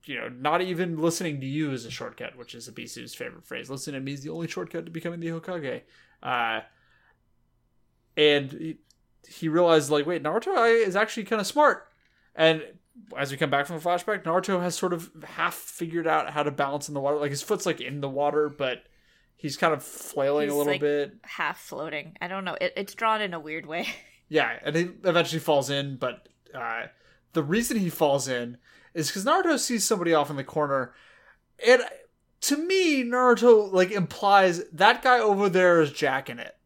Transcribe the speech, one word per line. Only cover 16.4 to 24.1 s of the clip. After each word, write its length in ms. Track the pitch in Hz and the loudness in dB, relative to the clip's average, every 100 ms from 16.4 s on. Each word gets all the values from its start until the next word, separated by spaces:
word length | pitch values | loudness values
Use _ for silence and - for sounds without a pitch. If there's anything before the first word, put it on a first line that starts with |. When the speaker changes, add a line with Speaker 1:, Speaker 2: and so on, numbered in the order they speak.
Speaker 1:
to 80 | 147 | -4
balance 380 | 135 139 147 143 | -2 -2 -2 -6
in 60 | |
the 60 | 143 | -4
water. 160 | 139 147 | -2 -2
Like, 140 | 147 | -2
his 120 | 139 | -4
foot's, 220 | - 208 | -4 -2
like, 160 | 196 160 | -2 -4
in 200 | 127 139 | -6 -8
the 80 | 139 | -6
water, 400 | 135 147 147 151 | -2 0 0 -2
but 340 | 143 131 120 _ _ _ _ _ _ | -2 -4 -4 _ _ _ _ _ _
he's 200 | 151 - | -8 0
kind 160 | 170 | 0
of 100 | 151 | 0
flailing 640 | - - - - 139 147 147 | -4 -14 -10 -2 2 2 0
Speaker 2:
He's, 40 | |
Speaker 1:
a 40 | 143 | 0
little 160 | 147 | 0
Speaker 2:
like, 80 | 143 | 2
Speaker 1:
bit. 340 | 147 147 143 - | 0 0 -2 -8
Speaker 2:
half 360 | - - 151 170 | -18 -6 -6 -6
floating. 560 | - - 156 147 156 - | -12 -10 -8 -8 -10 -12
I 80 | 175 | -8
don't 160 | 190 | -8
know. 120 | 190 165 | -8 -4
It, 120 | 175 - | -4 -4
it's 180 | 196 | -10
drawn 280 | - 226 220 | -4 0 0
in 120 | 208 | -2
a 60 | 170 | -6
weird 260 | 151 156 156 | -10 -12 -8
way. 200 | 165 - | -8 -8
<laughs> 40 | - - | -10 -18